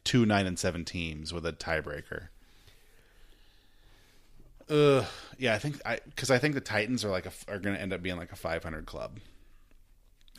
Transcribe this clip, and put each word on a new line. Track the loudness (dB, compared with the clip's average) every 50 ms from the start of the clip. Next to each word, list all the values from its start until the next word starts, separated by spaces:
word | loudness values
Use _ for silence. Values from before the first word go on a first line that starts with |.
| -2
two | 2 4 6 6
nine | 6 6 4 4
and | 2 -2
seven | 0 0 0 0 -2 -4
teams | -4 -4 -4 -4 -4 -6 -8 -8 -8
with | -6 -4 -4
a | -4 -6
tiebreaker. | -4 -4 -2 -2 -2 -2 -4 -8 -10 -10 -10 -10 -10 -10 -12 -20 -20 -20 _ -20 -20 -20 -20 -20 -20 -20 -20 -20 -20 -20 -20 _ -20 -20 -20 -20 _ -20 -20 _ -20 _ -20 -20 -20 -20 -20 -20 -20 -20 _ -20 -20 -20 -20 -20 -20 -20 -20 -20 -18 -6 0
Ugh. | 4 6 8 8 8 6 4 0 -6 -12 -16 -16 -8 0
Yeah, | 2 2 2
I |
think, | 2 0 -2 -4 -4 -4
I, | -4 -4 -4 -4 -10 -8
'cause | -4 2 4
I | 4
think | 4 4 2 0
the | 0
Titans | -4 0 0 0 2 2 0 0 0
are, | 0
like, | -2 -2 -2
a | -6
f-, | -12 -12 -10
are | -8 -8
gonna | -4 -2 -2 -2 -2
end | -4 -4
up | -4 -4 -4
being, | -4 -4
like, | -4 -6 -10
a | -12
five | -8 -4 -4 -4 -2 -4
hundred | -6 -8 -8 -10
club. | -10 -10 -10 -10 -10 -12 -14 -18 -20 -20 -20 -20 -20 -20 -20 -20 _ -20 -20 -20 _ -20 _ _ -20 _ _ -20 -16 -4